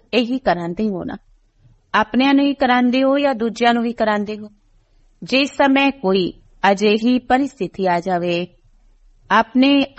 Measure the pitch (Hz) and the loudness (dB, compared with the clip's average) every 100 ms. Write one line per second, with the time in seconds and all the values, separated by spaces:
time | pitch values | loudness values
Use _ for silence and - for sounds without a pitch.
0 | - 226 233 254 196 175 170 175 214 180 | -4 -2 -2 -2 -2 -2 -4 -4 -6 -6
1 | 170 196 _ _ _ _ _ _ - 202 | -10 -14 _ _ _ _ _ _ -4 -2
2 | 214 240 277 277 285 269 254 247 247 262 | 0 0 2 2 2 0 0 2 2 2
3 | 269 285 285 226 233 226 233 240 233 233 | 2 2 0 -2 -6 -2 0 0 -2 -2
4 | 220 208 208 208 214 _ _ _ _ _ | -2 -2 -4 -10 -16 _ _ _ _ _
5 | _ _ 170 254 277 - 277 269 277 269 | _ _ -2 0 0 0 2 4 0 -2
6 | 190 190 175 - _ - 196 190 208 214 | -2 0 -2 -8 _ -2 0 2 2 2
7 | 233 247 - 254 277 - 180 - 185 175 | 2 -2 0 -2 -2 -6 -10 -4 -2 -2
8 | 185 175 175 170 175 _ _ _ _ _ | -2 -4 -2 -4 -6 _ _ _ _ _
9 | _ _ - 214 226 254 269 277 262 | _ _ 0 0 2 2 4 2 0